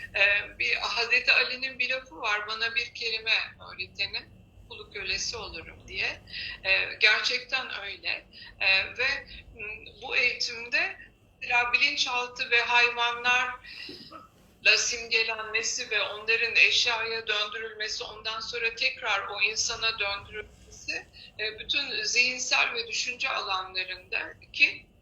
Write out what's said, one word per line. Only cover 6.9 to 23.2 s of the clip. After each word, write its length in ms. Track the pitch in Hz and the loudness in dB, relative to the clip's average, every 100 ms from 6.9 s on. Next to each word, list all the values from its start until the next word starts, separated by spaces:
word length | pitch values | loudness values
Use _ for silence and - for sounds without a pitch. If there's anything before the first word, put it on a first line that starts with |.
| - | 4
gerçekten 680 | 214 226 226 247 - 262 247 214 | 6 6 2 -2 -2 -4 -4 -6
öyle. 420 | 202 190 175 170 - - - - | -8 -8 -6 -8 -8 -18 -16 -2
E, 380 | 196 190 196 208 | 2 4 2 0
ve, 280 | 262 277 254 - - | 0 0 -6 -16 -16
m, 80 | 233 208 220 - - | -14 -12 -12 -14 -14
bu 140 | 262 - | -2 2
eğitimde 800 | 247 - - 233 240 285 381 381 - _ _ - | 2 2 -4 -4 -2 0 0 -4 -18 _ _ -14
mesela 320 | - 240 240 | 0 2 4
bilinçaltı 760 | - 285 294 277 247 247 247 247 | 4 4 2 0 0 -2 -4 2
ve 100 | 240 | 2
hayvanlarla 960 | 233 240 240 240 240 240 247 247 254 247 - - - - - - - _ - - 202 214 | 4 6 4 4 0 2 2 4 2 -4 -12 -16 -14 -14 -14 -18 -20 _ -20 0 4 6
simgelenmesi 1120 | 214 233 226 226 226 220 208 220 226 - 240 | 4 -2 0 0 2 -2 -2 -2 -2 -4 0
ve 120 | 214 | 0
onların 540 | 196 208 214 226 226 214 | 0 -4 0 2 4 6
eşyaya 680 | 202 208 240 226 220 226 226 | 6 6 2 2 -2 -4 -2
döndürülmesi, 800 | 208 214 226 220 214 214 - | -2 -2 -4 -8 -6 -6 -4
ondan 360 | 233 214 220 220 | -8 -8 -6 -6
sonra 340 | 226 240 226 | -6 -2 -2
tekrar 540 | 226 262 - 233 196 196 | 0 -2 -2 0 0 0
o 120 | 202 | 0
insana 580 | 202 220 - 226 226 220 | 0 0 -2 -2 -2 -2
döndürülmesi, 1080 | 202 202 196 208 - - - - - - - - - - | -2 -4 -8 -12 -12 -16 -20 -18 -10 -10 -10 -20 -18 -6
e, 200 | - 214 | -6 -6
bütün 440 | - - 277 220 | -2 -2 0 -4
zihinsel 720 | 214 233 247 254 - 269 233 | 0 4 4 2 0 2 2
ve 140 | 240 226 | 0 -4
düşünce 400 | 208 202 196 | -2 -2 -2